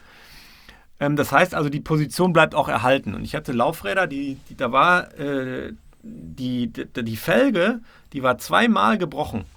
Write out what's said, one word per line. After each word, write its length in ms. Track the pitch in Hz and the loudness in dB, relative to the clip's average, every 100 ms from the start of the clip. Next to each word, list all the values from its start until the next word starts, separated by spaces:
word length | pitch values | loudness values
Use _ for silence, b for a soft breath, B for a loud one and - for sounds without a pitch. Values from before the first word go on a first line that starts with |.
| b b b b b b b b b - | b b b b b b b b b -4
Ähm, 160 | 143 147 | -2 0
das 160 | 131 | 2
heißt 240 | 139 175 165 | 4 2 0
also, 140 | 147 | -2
die 100 | 123 | -4
Position 540 | - 156 143 - 180 | -2 0 0 0 2
bleibt 200 | 165 156 | 4 4
auch 140 | 151 135 | 2 0
erhalten. 460 | 127 127 135 - 95 | 0 2 2 0 -8
Und 80 | |
ich 100 | 110 | -6
hatte 200 | 147 151 | -8 -4
Laufräder, 520 | 120 135 160 196 190 175 | 0 0 0 -4 -2 -2
die, 300 | 139 139 135 - | -4 -8 -10 -12
die, 80 | - | -6
da 160 | 127 | 0
war, 440 | 131 165 180 - - | 4 6 4 0 -8
äh, 540 | 143 139 131 127 - 220 - - 220 | -4 -4 -4 -8 -10 -14 -20 -20 -18
die, 640 | - 160 131 127 123 120 | -16 -14 -8 -4 -2 -4
die, 320 | 123 131 - | -6 -10 -6
die 140 | 113 110 | -6 -6
Felge, 640 | - 208 277 196 190 247 b b b | 0 2 4 2 0 -2 b b b
die 100 | 143 | -2
war 140 | 127 123 | 0 0
zweimal 600 | - 175 233 196 208 208 | 2 2 4 4 2 2
gebrochen. 480 | 170 135 151 113 - | -2 -4 -6 -6 -10